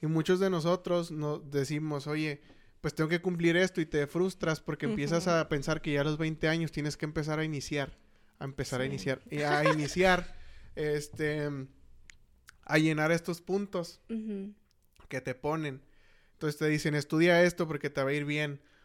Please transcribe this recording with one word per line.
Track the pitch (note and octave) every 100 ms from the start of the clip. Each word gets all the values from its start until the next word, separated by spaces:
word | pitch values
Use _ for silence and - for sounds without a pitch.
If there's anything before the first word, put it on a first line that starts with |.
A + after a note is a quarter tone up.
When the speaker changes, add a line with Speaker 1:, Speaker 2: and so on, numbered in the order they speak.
Speaker 1:
Y | D#3
muchos | D#3+ D#3+ F#3
de | F#3+
nosotros | F3+ D#3+ F3+ F3+ F3 E3+
no, | D#3 D3+ D3
decimos, | C3+ C#3+ C3+ D3+ D#3 C#3+ C#3
"Oye, | D#3 D#3 C#3+ - - - -
pues | D#3+
tengo | - D#3
que | E3+
cumplir | F#3 F3 E3+ E3+
esto", | F#3 -
y | D#3
te | D3+ C#3+
frustras | E3 F#3 - D#3+ D#3
porque | - D3+ D3
empiezas | - C#3+ E3+ F3+
Speaker 2:
Ujú. | E3
Speaker 1:
a | D3+
pensar | D3+ C3+ D#3
que | E3
ya | C#3+
a |
los | D3 D3+
veinte | D#3+ D#3 D#3
años | E3 D#3+
tienes | D#3 D3 C#3
que | D#3
empezar | D#3+ D3+ D#3
a | D#3
iniciar, | D3 - D3 C3+ - _ _ _ -
a | C3+
empezar | C3+ C3 B2+
a |
Speaker 2:
Sí. | C3
Speaker 1:
iniciar, | C#3 C#3 C3 -
y | D3
a | D3 D3
Speaker 2:
<laughs> | E3
Speaker 1:
iniciar, | D#3 D3 F3 F#3 F3+ - - - - - -
este, | D3+ D3 D3 - D3+ D3+ D3 C#3 C3 - - - - - - _ _ -
a | - D#3
llenar | D#3 D#3 D#3
estos | E3+ E3+ E3+
puntos | - G3 G3+ F#3 E3+ - -
Speaker 2:
Ujú. | A3+ A3 G3+ G3+ G#3 _ _ _ _ -
Speaker 1:
que | C3
te | C3 B2
ponen. | D3 D#3+ D3 C3 - - - - _
Entonces | - D#3 D3
te | D#3
dicen, | D3+ D#3+ D3
"Estudia | C3+ D#3 F3 E3+
esto | F3 E3+ D#3+
porque | D3+ C#3+
te | C#3+
va | C3+
a |
ir | D3 D3
bien". | D3 D3+ C#3 _ _